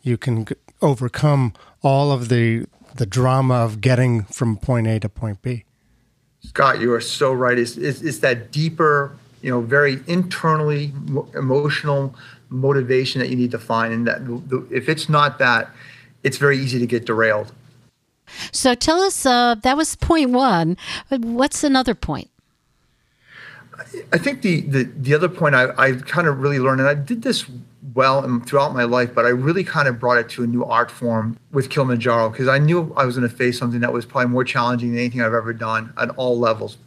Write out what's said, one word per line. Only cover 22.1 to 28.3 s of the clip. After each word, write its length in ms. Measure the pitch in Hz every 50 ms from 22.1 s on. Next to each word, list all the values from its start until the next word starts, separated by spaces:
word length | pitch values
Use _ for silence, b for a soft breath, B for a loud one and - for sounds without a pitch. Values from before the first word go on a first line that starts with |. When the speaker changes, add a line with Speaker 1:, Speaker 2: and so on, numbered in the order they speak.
| 151 131 - _ _ _ _ _ _ _ _ _ _ _ _ _ _ _ _ B B B B B B B B B B B B B - - - - - 359 - -
Speaker 2:
I 60 | - 170
think 240 | - 277 277 -
the, 200 | - 190 170 151
the, 220 | - 143 135 135 123
the 300 | - - 156 127 127 147
other 160 | 151 180 -
point 260 | - - 165 147 139
I, 140 | 127 127 131 - -
I 160 | 131 135 131
kind 340 | 127 143 - - 175 170 156
of 120 | 143 135
really 200 | 135 143 143 135
learned, 220 | 127 135 131 131
and 80 | 135 139
I 40 | 147
did 300 | 147 139 - 247 233 233
this 220 | 269 226 - - - 127 120 - - _ _ - 139 117
well 280 | 131 131 135 135 139 131
in, 160 | 127